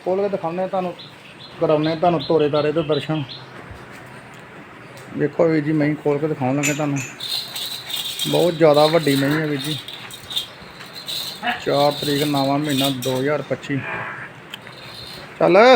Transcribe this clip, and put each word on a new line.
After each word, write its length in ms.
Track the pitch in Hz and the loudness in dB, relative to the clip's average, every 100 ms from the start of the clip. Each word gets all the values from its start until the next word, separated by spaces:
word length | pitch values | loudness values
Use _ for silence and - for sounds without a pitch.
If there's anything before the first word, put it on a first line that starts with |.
ਖੋਲ 180 | - 190 | -2 0
ਕੇ 80 | 202 | 0
ਦਿਖਾਉਂਦੇ 360 | 190 165 175 185 | -2 -4 -4 -2
ਤੁਹਾਨੂੰ, 260 | 190 180 165 - - - - - - | -2 -4 -6 -16 -18 -20 -18 -18 -4
ਕਰਾਉਂਦੇ 360 | 165 151 156 160 | 2 2 2 2
ਤੁਹਾਨੂੰ 240 | 175 165 | 4 2
ਤੋਰੇ 260 | - 165 147 | 4 4 4
ਤਾਰੇ 220 | 151 147 | 2 2
ਤੋਂ 120 | 151 | 0
ਦਰਸ਼ਨ। 400 | 151 147 - 156 135 - - - - - - - - - - - - - - - - - - - | 0 0 0 -2 -4 -10 -16 -18 -18 -18 -18 -18 -18 -18 -18 -20 -18 -20 -20 -20 -20 -18 -12 -2
ਵੇਖੋ 300 | 147 - 170 | -2 2 2
ਵੀਰ 160 | 160 | 4
ਜੀ, 80 | 147 | 2
ਮਹੀਂ 240 | 156 147 151 | 2 2 0
ਖੋਲ 140 | 147 143 | 0 0
ਕੇ 100 | 156 | 0
ਦਿਖਾਉਣ 300 | 151 127 139 | 0 0 0
ਲੱਗੇ 160 | 143 | 0
ਤੁਹਾਨੂੰ। 240 | 147 151 143 123 - - - - - - - - - - - 151 | -2 -2 -2 -4 -10 -8 -6 -8 -10 -10 -10 -10 -8 -8 -6 0
ਬਹੁਤ 260 | 147 165 | 2 2
ਜ਼ਿਆਦਾ 320 | 160 160 147 151 | 6 6 8 6
ਵੱਡੀ 300 | 165 147 139 | 4 2 2
ਮਹੀਂ 240 | 139 151 | 2 0
ਹੈ 60 | 156 | 0
ਵੀਰ 140 | 143 | -2
ਜੀ। 180 | 139 147 - - - - - - - - - - - - - - - - 240 240 - | -4 -6 -8 -14 -14 -16 -8 -8 -8 -14 -18 -18 -16 -16 -10 -8 -8 -8 -6 -4 0
ਚਾਰ 260 | 139 143 | 4 4
ਤਰੀਕ, 320 | 139 147 143 | 2 -2 0
ਨਵਾਂ 340 | 151 143 139 139 | 2 2 2 2
ਮਹੀਨਾ, 300 | 151 135 139 | 0 0 0
ਦੋ 300 | 135 123 127 | 0 -2 0
ਹਜ਼ਾਰ 220 | 135 147 | 0 -2
ਪੱਚੀ। 380 | 139 127 - 139 117 - - - - - - - - - - - - - - - | -2 -6 -4 -4 -4 -8 -8 -12 -14 -16 -18 -18 -16 -18 -16 -16 -14 -14 -16 0
ਚੱਲ। 180 | 165 180 240 | 6 8 10